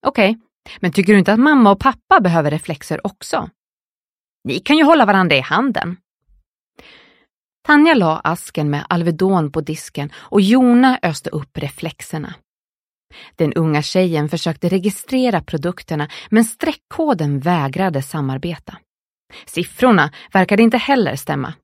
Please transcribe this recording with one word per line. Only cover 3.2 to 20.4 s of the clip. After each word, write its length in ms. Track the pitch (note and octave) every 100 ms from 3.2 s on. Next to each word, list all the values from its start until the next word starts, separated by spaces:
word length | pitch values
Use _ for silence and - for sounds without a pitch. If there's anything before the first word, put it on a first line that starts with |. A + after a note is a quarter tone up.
| - D4+ E3+ _ _ _ _ _ _ _ _ _
Ni 160 | - C3
kan 180 | - D#4
ju 60 |
hålla 220 | D4+ D#4+ G#3+
varandra 300 | G3 F3+ C#3+
i 60 |
handen." 560 | C3 E3 C4+ G#3 - F3+ _ _ _ _ _ _ _ _ - - _ _ _ _ _ _
Tanja 300 | - D4 D#4
la 260 | D4 E3+ D#3+
asken 500 | - E3+ - - D3
med 160 | C#3+ -
Alvedon 600 | F3 E3+ E3 F#3+ F#3+ D3+
på 100 | D3+
disken 500 | D3+ D#3 - - C#3+ -
och 260 | - G3+
Jona 580 | F#3+ B3 B3+ A#3+ C4 B3+
öste 280 | F3 D3+ -
upp 280 | D3+ C#3 -
reflexerna. 760 | C#3 - E3 - - D#3 D3 - _ _ _ _ _ _ _ - - _
Den 180 | D#3
unga 280 | - D#3+ D3+
tjejen 480 | D3 F#3+ F#3 D#3+ D3+
försökte 400 | E3 - D#3 F3
registrera 720 | F#3+ F#3+ G3 - C4 B3+ F#3+
produkterna, 680 | - D#3+ D#3+ F3+ - D#3 D3 - -
men 160 | G#3+ A3+
streckkoden 920 | - E4+ - _ - D#4+ G#3 D3+ C#3+
vägrade 640 | C#3+ F3+ C3+ C3+ F#3+ C#3+
samarbeta. 800 | C3+ D#3+ C#3 C3+ E3+ - - - _ _ _ _ _ - -
Siffrorna 680 | - F3 - B3+ G#3 D3 - -
verkade 320 | F#3+